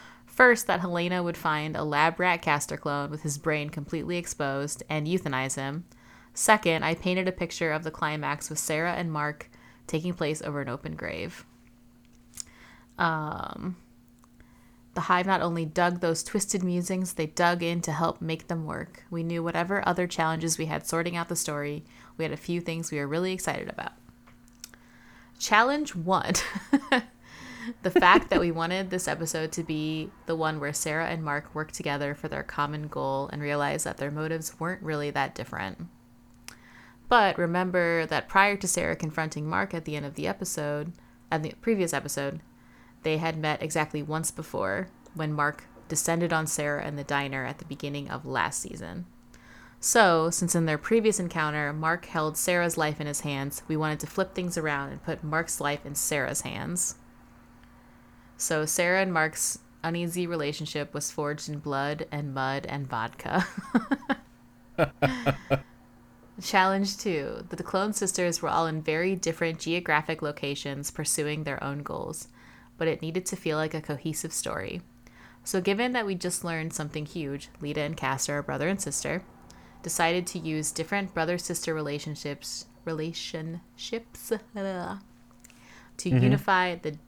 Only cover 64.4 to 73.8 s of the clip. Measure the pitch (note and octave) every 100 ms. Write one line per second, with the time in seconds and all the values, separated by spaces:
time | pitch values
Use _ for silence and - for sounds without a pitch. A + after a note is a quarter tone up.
64.4 | - - - - D#3 - C3+ B2+ C#3 C#3
65.4 | - C3+ - - - - - - - -
66.4 | - G3 F#3+ G3 G3 - G#3+ D#3+ C#3 A2+
67.4 | F3 D#3+ - G#3+ G#3 G#3 F#3+ - F3 E3
68.4 | E3 E3 E3 D#3 D#3 D#3 F#3 F#3 E3 D#3+
69.4 | E3 D#3+ E3 F3 E3+ D3+ D3+ D#3 D3+ C#3+
70.4 | C#3+ C#3+ C#3+ C#3 C#3+ - D3 - D3 D3+
71.4 | D3+ C3+ C#3 C#3+ D3 - - D3+ - -
72.4 | - - - - E3 - D#3+ F3 F3+ F#3
73.4 | E3 D3+ D#3 D#3